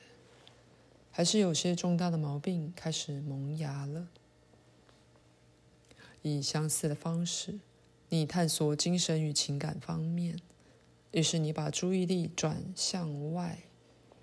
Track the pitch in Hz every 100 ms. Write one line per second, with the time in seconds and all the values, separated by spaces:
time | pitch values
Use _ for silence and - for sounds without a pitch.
0 | - - - - - - - - - -
1 | - - 170 214 190 151 180 175 180 170
2 | 175 165 147 143 190 175 156 175 160 151
3 | - 139 147 135 139 156 147 139 139 156
4 | 175 - - _ - - - - - -
5 | - - - _ - _ - _ - -
6 | - - 151 147 139 151 156 - 160 147
7 | 165 165 170 - - 202 - _ - _
8 | - 165 147 180 165 - 151 147 170 180
9 | 170 160 151 147 - 143 151 147 - 165
10 | 160 170 175 165 - - - - - -
11 | _ - 156 165 156 160 151 - 180 185
12 | 180 185 165 - 156 - 190 185 - 190
13 | 165 143 147 170 170 160 - - - -
14 | - -